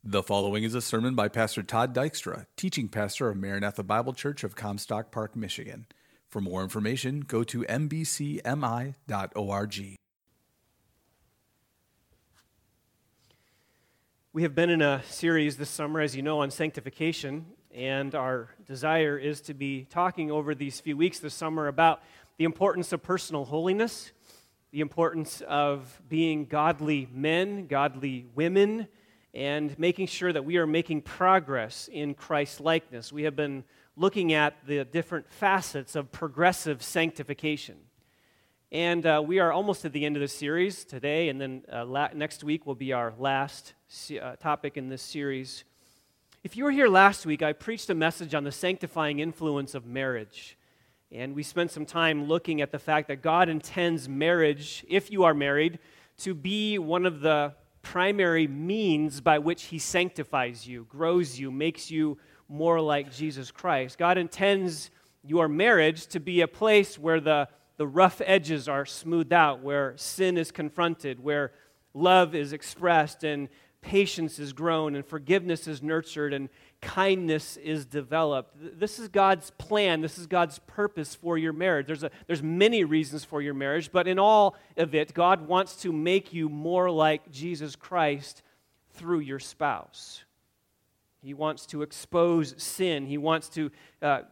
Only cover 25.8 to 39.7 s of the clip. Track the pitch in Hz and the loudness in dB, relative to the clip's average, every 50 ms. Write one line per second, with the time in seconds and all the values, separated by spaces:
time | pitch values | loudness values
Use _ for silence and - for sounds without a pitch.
25.8 | 131 123 - - - 127 156 156 165 165 156 151 147 123 - 147 151 160 165 143 | -6 -14 -20 -20 -12 -4 0 0 2 2 0 -2 -4 -2 0 2 2 2 2 0
26.8 | 151 147 151 143 135 123 123 131 139 151 160 170 185 202 202 202 190 143 143 139 | 0 0 0 0 -2 -6 -8 -4 0 0 2 2 0 0 -4 -8 -6 -2 0 0
27.8 | 143 147 131 131 135 139 131 127 120 123 - 139 156 170 185 196 202 208 214 226 | 0 0 -2 -4 -6 -6 -6 -6 -10 -10 -4 -2 -2 2 4 4 4 4 2 -4
28.8 | 220 - _ _ _ _ _ _ _ _ _ 123 131 143 143 151 151 147 139 143 | -6 -10 _ _ _ _ _ _ _ _ _ -6 -4 -2 -2 -2 -2 -4 -4 0
29.8 | 160 175 175 185 190 175 - - 180 180 170 156 131 147 170 175 165 156 151 165 | 0 0 0 0 -4 -6 -4 -2 -2 0 0 0 -2 0 0 2 2 4 2 0
30.8 | 165 - 160 151 147 - - - 180 185 190 190 165 135 139 127 110 110 - - | 0 0 -4 -4 -4 -8 -4 2 4 6 6 6 4 0 -4 -4 -4 -4 -8 -14
31.8 | - - 240 160 147 147 143 - - - 160 147 147 139 - - 147 160 160 165 | -14 -12 -8 -6 -6 -6 -6 -8 -6 -4 -2 -2 -2 -2 -6 -6 0 0 0 0
32.8 | 160 _ 127 117 120 - 139 151 151 156 143 135 151 143 139 135 127 _ _ _ | 0 _ -16 -14 -14 -12 -8 -4 -4 -4 -2 -2 -4 -4 -4 -8 -12 _ _ _
33.8 | _ _ _ - 170 196 196 214 180 165 160 151 151 147 151 - _ 135 147 143 | _ _ _ 0 0 2 2 2 2 4 4 4 4 2 2 -4 _ -4 -4 -4
34.8 | 139 120 - 170 160 - 175 156 - _ - - 220 196 196 190 170 - - 147 | -4 -2 -4 -4 -4 -2 -6 -8 -8 _ -8 0 2 2 2 2 0 -2 -8 -8
35.8 | 131 - - 156 143 135 - - - 156 127 139 170 180 180 - - 160 147 123 | -8 -6 -8 -8 -8 -8 -10 -8 -8 -8 -2 4 4 4 4 4 -4 -4 -6 -6
36.8 | - - - 180 165 165 160 - 143 - 143 - - 151 151 143 - - 95 78 | -6 -4 0 0 0 0 -2 -6 -10 -10 -10 -6 -4 -4 -4 -4 -6 -14 -18 -20
37.8 | _ _ _ _ _ _ _ _ _ _ _ _ _ _ _ _ _ _ - 156 | _ _ _ _ _ _ _ _ _ _ _ _ _ _ _ _ _ _ -4 -2
38.8 | 170 170 175 175 160 165 156 151 151 147 180 190 180 165 151 175 196 208 | 0 0 0 2 4 4 4 4 2 2 2 4 4 4 2 0 0 -2